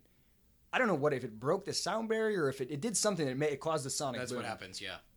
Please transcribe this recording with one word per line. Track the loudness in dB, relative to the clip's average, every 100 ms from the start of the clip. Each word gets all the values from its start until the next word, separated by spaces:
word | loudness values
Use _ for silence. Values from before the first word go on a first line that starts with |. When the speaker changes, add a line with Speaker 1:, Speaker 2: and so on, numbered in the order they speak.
| _ _ _ _ _ _ _
Speaker 1:
I | 2
don't | 4
know | 4
what, | 4
if | 2 -2
it | -4
broke | 0 0 0
the |
sound | -2 0 0 0
barrier | 2 2 2 2
or |
if | 0
it, | -4
it | -2
did | -2 2
something | 2 2 0
that | 2
made, | 0
it | 0
caused | 0 0 -2
a |
sonic | -2 -2 -2
Speaker 2:
That's | -4
Speaker 1:
boom. | -4
Speaker 2:
what | -4
happens, | -6 -8 -10
yeah. | -8 -10 -10